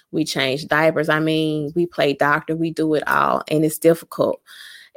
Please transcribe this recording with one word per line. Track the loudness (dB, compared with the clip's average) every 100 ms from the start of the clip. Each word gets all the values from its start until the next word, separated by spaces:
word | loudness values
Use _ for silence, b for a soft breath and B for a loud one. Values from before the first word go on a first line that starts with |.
| b
We | -4
change | -2 -2 -2 -2 0
diapers. | 2 2 2 0
I | 0
mean, | 0 0 0 -2 -4
we | -2 -2
play | 0 0
doctor. | 2 0 0 -2
We | -4 -2
do | -2 0
it | 0 0
all. | 0 2 0 0
And | 0
it's | 0 2
difficult. | 2 2 -2 -2 -2 -2 B B B B B